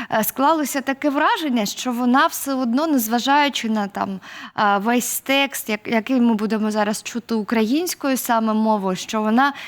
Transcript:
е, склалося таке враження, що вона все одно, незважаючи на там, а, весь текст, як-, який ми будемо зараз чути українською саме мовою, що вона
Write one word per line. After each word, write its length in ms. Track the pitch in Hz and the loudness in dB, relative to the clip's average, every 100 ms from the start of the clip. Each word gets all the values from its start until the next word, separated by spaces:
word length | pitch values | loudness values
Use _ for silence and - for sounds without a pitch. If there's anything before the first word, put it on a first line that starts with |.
| 247 | -2
е, 120 | 220 | -2
склалося 580 | 208 - 277 320 277 277 | 0 0 2 2 0 -4
таке 280 | 262 269 294 | -4 -2 -2
враження, 560 | 277 330 453 311 240 202 | 2 2 0 0 0 -2
що 260 | - 254 | -4 -4
вона 360 | 240 247 262 320 | -2 2 4 2
все 260 | - 277 | 0 -4
одно, 340 | 262 254 247 320 | -2 0 0 2
незважаючи 800 | 277 220 233 247 285 285 - 226 | 2 0 0 2 2 2 0 -2
на 180 | 214 202 | -2 -2
там, 320 | 196 196 190 - - 226 | -4 -6 -6 -12 -16 -10
а, 240 | - 208 202 | 0 2 2
весь 420 | 208 247 - - | 2 0 0 -4
текст, 500 | - 277 277 - - | 0 0 0 -2 -6
як-, 180 | 214 - | -6 0
який 340 | 226 214 262 | 0 2 2
ми 120 | 240 | 4
будемо 380 | 214 214 220 214 | 2 0 0 0
зараз 320 | 214 208 214 | 0 0 -2
чути 320 | - 233 - 226 | -6 -10 -4 -4
українською 800 | 196 226 214 285 349 - 277 254 | 0 0 2 0 -2 -4 -2 -2
саме 360 | - 233 220 | 0 0 2
мовою, 420 | 214 220 214 190 185 | 2 2 0 0 -4
що 260 | - 220 | -4 -4
вона 320 | 214 233 277 269 | 0 2 2 0